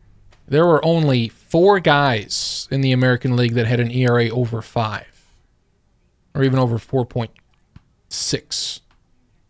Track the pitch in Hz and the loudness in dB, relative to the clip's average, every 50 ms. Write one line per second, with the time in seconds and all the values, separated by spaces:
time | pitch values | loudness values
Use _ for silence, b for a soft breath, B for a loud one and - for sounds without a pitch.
0 | _ _ - - - - - _ _ - 143 147 170 175 165 143 - 160 165 165 | _ _ -20 -20 -20 -20 -20 _ _ -2 0 2 4 4 4 2 2 2 0 2
1 | 156 143 131 123 113 113 - _ _ - - 165 175 202 208 190 165 170 147 143 | 2 2 2 0 0 -2 -6 _ _ -2 0 2 4 4 4 4 4 2 4 4
2 | 143 139 120 110 98 - - - - - - - - - 131 135 135 131 127 127 | 4 2 0 -2 -4 -6 -6 -6 -6 -6 -8 -10 -8 -6 -4 -2 0 2 2 2
3 | 127 127 123 120 - 135 123 123 123 117 117 123 113 113 127 117 123 117 120 127 | 2 2 2 0 0 -2 0 0 0 0 0 0 0 0 0 0 -2 -2 -2 0
4 | 127 123 120 120 117 113 110 123 123 113 117 113 104 - - 120 113 110 104 95 | 2 2 2 2 0 0 -2 -2 -4 -4 -4 -8 -8 -6 -4 -4 -4 -4 -4 -8
5 | - - _ _ _ _ _ _ _ _ _ _ _ _ _ _ _ _ _ _ | -12 -14 _ _ _ _ _ _ _ _ _ _ _ _ _ _ _ _ _ _
6 | _ _ _ _ _ _ - 143 135 135 127 131 127 120 117 110 - - - 135 | _ _ _ _ _ _ -4 0 0 2 2 2 0 0 -2 -4 -6 -4 -4 -4
7 | 120 - - 123 117 113 _ _ _ _ _ _ _ _ _ - _ _ _ _ | -4 -4 -6 -8 -8 -10 _ _ _ _ _ _ _ _ _ -20 _ _ _ _
8 | _ - - - - - - - - - - - - - - - _ _ _ _ | _ -14 -10 -8 -6 -6 -6 -6 -8 -8 -10 -8 -8 -8 -10 -14 _ _ _ _
9 | _ _ _ _ _ _ _ _ _ _ | _ _ _ _ _ _ _ _ _ _